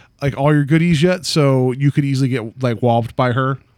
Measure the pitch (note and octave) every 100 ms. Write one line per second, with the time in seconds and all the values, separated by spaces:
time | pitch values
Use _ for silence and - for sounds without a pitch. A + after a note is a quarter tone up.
0 | _ - C#3+ B2 C#3+ D3+ C#3 D#3+ F3 D#3
1 | F3+ F#3 - E3 C#3 C3 B2+ B2+ C#3+ D3+
2 | C#3 C3 C3+ B2+ A2 B2+ B2+ A2+ B2 A#2
3 | A#2 - B2+ A#2+ C3 C3+ _